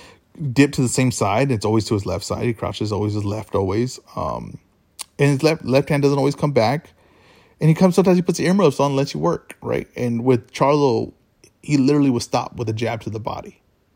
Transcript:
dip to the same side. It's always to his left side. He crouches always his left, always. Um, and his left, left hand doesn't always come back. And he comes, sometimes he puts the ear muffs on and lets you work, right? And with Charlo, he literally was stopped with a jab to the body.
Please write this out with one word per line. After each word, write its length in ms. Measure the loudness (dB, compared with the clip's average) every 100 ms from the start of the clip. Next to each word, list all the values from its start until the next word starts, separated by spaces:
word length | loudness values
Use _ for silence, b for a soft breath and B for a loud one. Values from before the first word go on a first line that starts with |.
| B B _ -10 -2
dip 180 | 4 4
to 80 | 4
the 60 | 0
same 240 | 2 0
side. 400 | 0 0 0 0
It's 140 | 0 0
always 200 | 0 0
to 100 | -2
his 100 | -2
left 180 | -6
side. 220 | -6 -4 -4
He 80 |
crouches 380 | -4 -6 -6 -4
always 220 | -2 -2
his 120 | -4 -4
left, 300 | -6 -4 -2
always. 440 | -2 -2 -4 -6 -14 -8
Um, 440 | -8 -8 -12 -16 _ _ _ -20 -16 0
and 120 | 2
his 120 | 2
left, 220 | 2 0 0
left 240 | 0 0
hand 140 | 0
doesn't 140 | 2 2
always 180 | 0 0
come 160 | 0
back. 420 | 2 2 0 -6 b b b b b b b
And 80 | 2
he 60 |
comes, 220 | 4 4 4
sometimes 220 | 4 4
he 40 |
puts 160 | 2 -2
the 80 | 0
ear 80 |
muffs 260 | 2 2 2
on 120 | 0
and 40 | 0
lets 180 | -2
you 60 | -2
work, 380 | -2 -2 -6 -14
right? 260 | -6 -6 -6 -6
And 280 | -4 -2
with 300 | 2 0 0
Charlo, 600 | -2 0 2 2 0 -4 -10 _ _ _ _
he 160 | -2 2
literally 340 | 4 4 4
was 120 | 2
stopped 320 | -2 -4 -4 -6
with 140 | -6
a 40 |
jab 280 | -4 -4 -4
to 80 | -8
the 100 | -8
body. 420 | -8 -10 -12 -20 _ _ _